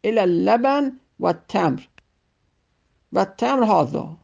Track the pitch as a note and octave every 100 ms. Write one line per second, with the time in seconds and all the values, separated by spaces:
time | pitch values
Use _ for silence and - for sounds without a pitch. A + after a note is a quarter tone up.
0 | G#3+ A3+ F#3 E3+ F#3 A3+ C4+ C#4 C#4 C4
1 | _ _ F3 E3+ _ G#3 E3+ - - _
2 | _ _ _ _ _ _ _ _ _ _
3 | _ F#3+ F#3+ - A#3 C4+ A3 F#3 C#3+ D#3
4 | - E3